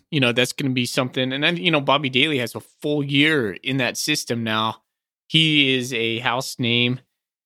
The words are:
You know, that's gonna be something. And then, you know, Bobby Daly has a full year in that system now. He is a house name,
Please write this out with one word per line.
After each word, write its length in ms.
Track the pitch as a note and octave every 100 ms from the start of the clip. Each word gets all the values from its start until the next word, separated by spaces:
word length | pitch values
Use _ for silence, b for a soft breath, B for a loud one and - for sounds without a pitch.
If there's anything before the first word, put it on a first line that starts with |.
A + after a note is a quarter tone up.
| _
You 100 | D#3
know, 120 | B2+
that's 200 | A#2+ B2
gonna 200 | - C#3+
be 120 | B2+ A#2+
something. 440 | - B2+ C3+ B2+
And 120 | C3
then, 140 | D#3 F3
you 120 | F3+
know, 100 | D#3
Bobby 280 | C#3 C#3 C#3+
Daly 300 | B2+ D#3 C#3
has 160 | A#2 A2+
a 40 |
full 440 | - _ D3+ D3
year 480 | C#3+ C#3+ D3+ D#3 A2
in 260 | G#2 - C3+
that 200 | A#2+ G2
system 460 | - D3+ - A#2+
now. 380 | A2 A2 A2 G#2+ _ _ _ _ -
He 480 | D#3+ D#3+ D3+ C#3 C3
is 180 | B2
a 260 | A#2+ A2+ A2+
house 400 | B2 A#2+ C3 -
name, 400 | A#2+ A#2+ A#2+ B2+ _ _ _ _